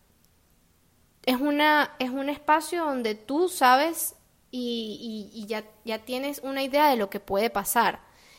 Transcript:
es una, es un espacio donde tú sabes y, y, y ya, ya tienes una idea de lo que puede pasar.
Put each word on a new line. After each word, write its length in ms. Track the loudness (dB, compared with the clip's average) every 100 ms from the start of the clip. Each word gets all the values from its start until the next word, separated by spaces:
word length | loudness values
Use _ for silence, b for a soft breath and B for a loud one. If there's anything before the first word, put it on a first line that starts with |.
| _ _ _ _ _ _ _ _ _ _ _ _
es 160 | -4 -2
una, 540 | 0 2 4 4 2 -4
es 100 | -6
un 180 | -4 -6
espacio 560 | -4 2 2 2 -4
donde 300 | -2 -2 -4
tú 340 | -6 -4 0 0
sabes 680 | 4 6 6 4 -2 -8 -10 _ _ _
y, 800 | -8 -6 -4 -6 -8 -10 -10 -12
y, 80 | -14
y 60 | -8
ya, 180 | -8 -8 -14
ya 200 | -10 -8
tienes 360 | -6 -6 -6 -6
una 220 | -6 -4
idea 260 | 0 4 4
de 60 | 4
lo 140 | 0
que 100 | -4
puede 280 | -4 0 0
pasar. 520 | 0 0 2 2 0 b b b